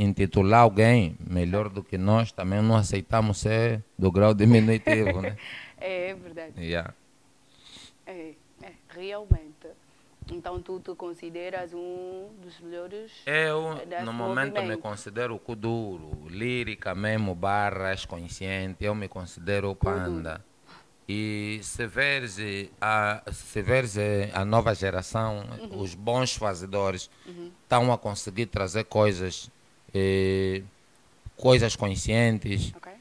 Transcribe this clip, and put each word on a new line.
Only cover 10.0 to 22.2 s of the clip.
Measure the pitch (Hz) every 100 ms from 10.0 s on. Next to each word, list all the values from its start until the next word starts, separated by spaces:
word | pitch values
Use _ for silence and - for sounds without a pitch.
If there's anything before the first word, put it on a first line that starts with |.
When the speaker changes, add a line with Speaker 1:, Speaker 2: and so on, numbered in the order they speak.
| _ - -
Speaker 2:
Então | 170 180 180
tu | 175 185
te | 180 180
consideras | 175 170 170 165 180 185 180
um | 175 180 180 185 185 202 214
dos | 180 -
melhores | 170 175 180 202 220 - -
Speaker 1:
Eu, | 151 160 156 160 156 -
Speaker 2:
desse | -
Speaker 1:
no | 113
momento, | 117 117 120 139
me | -
Speaker 2:
movimento? | - 110
Speaker 1:
considero | 107 104 - 104 120 113
o |
Kuduro, | - 110 110 117 107 90 78 76 76
lírica | 90 120 123 113 104 104 92
mesmo, | 104 110 104 87
barras, | 98 101 101 95 95 95 -
consciente, | 87 87 - 95 95 95 92
eu | 104 107
me | 98
considero | - 90 - 87 101 98
o | 95
Speaker 2:
Kuduro. | 98 95
Speaker 1:
Panda. | 90 82 80 80 - _ - - - _ -
E | 101 107 104 104 107
se | 98 - 117
veres, | 107 139 139